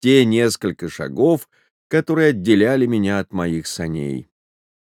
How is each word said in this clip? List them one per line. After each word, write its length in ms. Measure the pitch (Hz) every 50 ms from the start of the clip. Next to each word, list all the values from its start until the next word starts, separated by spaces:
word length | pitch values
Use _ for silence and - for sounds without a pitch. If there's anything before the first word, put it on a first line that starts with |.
те 240 | - 127 135 135 127
несколько 640 | 113 110 117 120 113 - - - 98 85 - 87 80
шагов, 580 | - - 73 71 67 - 127 165 170 127 - _ _ _ _ _ _ _ _
которые 440 | _ - 160 156 - 160 160 160 151
отделяли 540 | 131 101 87 110 107 98 104 120 135 135 123
меня 340 | 120 120 107 101 98 101 101
от 120 | 92 -
моих 340 | - 92 87 85 82 80 78
саней. 600 | - - - 85 80 80 78 71 71 67 64 - _ _ _ _ _ _ _ _ _ _ _ _ _ _